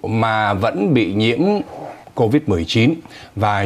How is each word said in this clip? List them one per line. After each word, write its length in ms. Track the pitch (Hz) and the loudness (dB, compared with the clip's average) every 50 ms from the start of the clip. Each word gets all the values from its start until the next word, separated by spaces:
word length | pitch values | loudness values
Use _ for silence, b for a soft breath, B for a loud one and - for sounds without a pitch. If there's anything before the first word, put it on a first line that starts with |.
| - | -6
mà 500 | - 107 113 113 113 110 110 107 101 104 | -2 0 0 0 2 0 0 0 0 0
vẫn 400 | 92 110 117 - 180 202 190 143 | 0 0 0 0 0 0 2 2
bị 200 | 123 110 - 98 | 2 2 2 0
nhiễm 260 | 107 110 117 120 127 165 196 208 202 - B B B B B B B B B - | 0 2 2 2 2 2 0 0 -2 -4 B B B B B B B B B -2
covid 240 | - 123 104 123 147 147 | 0 0 2 2 0 0
mười 180 | - 98 85 82 | 0 -2 -2 -2
chín. 280 | - - 113 113 143 165 160 B B B B B B B | -2 0 2 2 2 2 -2 B B B B B B B
Và 300 | 101 104 104 104 98 101 | -2 -2 0 0 0 -2